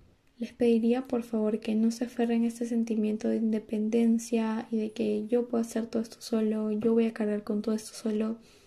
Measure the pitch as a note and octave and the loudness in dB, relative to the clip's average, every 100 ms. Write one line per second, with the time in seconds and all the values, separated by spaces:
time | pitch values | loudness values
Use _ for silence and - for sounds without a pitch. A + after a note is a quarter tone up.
0 | - _ _ - A3+ - A#3+ A3+ A3+ B3 | -20 _ _ -12 -8 0 4 4 4 2
1 | C4 A#3+ A#3 A3+ G#3+ A3+ - A3 A3+ A#3 | 0 -4 -2 0 0 0 0 2 2 0
2 | A#3+ - A#3 A#3 A#3 A#3 A#3 A#3 A3+ A3 | -4 -2 0 2 0 -2 -2 0 0 0
3 | G#3+ G#3+ A3+ A3 A3 G#3+ - G#3+ G#3+ A#3 | 0 0 0 0 2 0 -2 -2 0 4
4 | A#3 A3+ - A3+ A3 A3 - A3+ G#3+ G#3+ | 4 2 2 -2 0 -2 -4 -2 -4 -2
5 | A3 G#3+ G#3+ A#3+ A#3+ A3+ A#3 A3+ A3+ A3+ | -2 -2 0 0 0 -2 -2 -4 -4 -4
6 | A3+ - - A3+ G#3+ A3 G#3+ G#3+ A3+ A3+ | -4 -8 -4 0 0 0 0 0 2 4
7 | A3+ A3+ G#3 G#3 G#3 G#3 A3 A3 - - | 2 0 -2 -2 -2 -4 0 -2 -4 -8
8 | A3+ G#3+ A3 A3+ - - | -4 -2 -2 -4 -12 -20